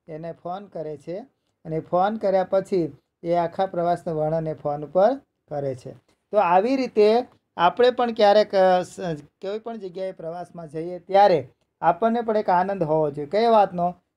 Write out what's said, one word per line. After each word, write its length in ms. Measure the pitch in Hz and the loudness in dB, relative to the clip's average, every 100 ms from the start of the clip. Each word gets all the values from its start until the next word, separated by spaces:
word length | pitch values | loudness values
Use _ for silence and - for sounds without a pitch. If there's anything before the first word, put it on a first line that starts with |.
| - | -20
એને 240 | 156 165 | -16 -16
ફોન 340 | 160 170 190 202 | -16 -14 -14 -14
કરે 300 | 175 156 147 | -14 -12 -14
છે 220 | 165 185 269 _ _ _ | -14 -14 -16 _ _ _
અને 160 | 165 156 | -10 -8
ફોન 360 | 156 175 202 220 | -2 -2 0 -2
કર્યા 280 | 202 190 | -2 0
પછી 520 | 185 190 190 190 151 - _ _ | 0 -2 0 -2 -4 -8 _ _
એ 120 | 170 | -4
આખા 320 | 170 170 170 190 | -2 -2 -4 -4
પ્રવાસનું 500 | 175 170 170 175 156 | -2 -2 -2 -4 -4
વર્ણન 300 | 156 165 160 | -2 -2 -4
એ 80 | |
ફોન 300 | 156 147 147 | -6 -6 -8
ઉપર 360 | 147 180 214 277 - _ _ | -2 2 2 0 -10 _ _
કરે 260 | 147 139 | -8 -8
છે. 180 | 127 135 - _ _ _ | -8 -14 -20 _ _ _
તો 60 | 208 | 0
આવી 380 | 175 180 233 269 | 2 2 2 -2
રીતે 500 | 247 220 208 233 254 _ _ - | -2 2 4 2 -2 _ _ 0
આપણે 340 | 233 - 254 | 0 2 2
પણ 220 | 247 240 | 2 -4
ક્યારેક, 420 | 220 202 208 208 | 2 4 4 4
અ, 280 | 196 185 180 | 2 4 2
સ-, 180 | 180 - 185 147 143 _ | -2 -8 -8 -8 -12 _
કોઈ 160 | 196 220 | -10 -10
પણ 180 | 233 226 | -10 -14
જગ્યાએ 360 | 190 180 190 | -14 -10 -10
પ્રવાસમાં 560 | 185 165 175 175 170 160 | -10 -12 -12 -14 -16 -14
જઈએ 300 | 160 175 180 | -10 -10 -12
ત્યારે 500 | 170 190 202 160 127 _ _ _ | 2 6 8 6 0 _ _ _
આપણને 400 | 160 170 226 233 | 0 2 0 0
પણ 160 | 226 214 | 0 -2
એક 140 | 208 | 2
આનંદ 320 | 180 190 196 | 0 0 -4
હોવો 280 | 151 156 151 | 0 0 0
જોઈએ. 180 | 147 147 | -4 -4
કઈ 180 | 202 233 | 0 4
વાતનો? 480 | 220 190 180 175 - _ | 4 2 0 -6 -6 _